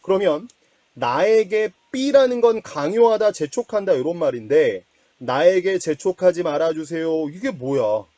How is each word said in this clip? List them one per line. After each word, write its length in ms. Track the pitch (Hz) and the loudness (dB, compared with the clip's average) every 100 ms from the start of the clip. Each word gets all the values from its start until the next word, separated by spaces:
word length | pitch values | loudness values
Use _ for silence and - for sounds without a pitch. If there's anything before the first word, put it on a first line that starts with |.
그러면 460 | - 190 196 147 233 _ _ _ _ - | 0 0 2 0 -6 _ _ _ _ -6
나에게 720 | 123 135 196 220 196 214 214 _ _ | -4 0 2 2 2 -2 -4 _ _
삐라는 500 | 262 269 277 254 247 | -4 2 4 4 2
건 200 | 233 226 | 2 2
강요하다, 720 | - 151 147 220 226 214 214 | -6 -6 -2 2 4 4 0
재촉한다 600 | 196 151 - 233 214 196 | 0 -6 -6 -4 -4 0
이런 240 | 147 139 170 | 0 0 -2
말인데 680 | 151 123 107 147 135 95 _ _ _ _ | -2 -4 0 2 2 -2 _ _ _ _
나에게 600 | 123 131 175 190 185 190 | -4 4 4 4 0 -2
재촉하지 680 | - 147 190 180 185 170 | -2 -4 -4 2 0 2
말아주세요. 880 | 170 147 165 160 151 165 165 160 151 | -2 0 -2 -2 -6 -6 -2 -2 -4
이게 220 | 170 262 | -6 -8
뭐야? 540 | 170 127 139 107 107 101 | -6 -4 -2 0 -2 -6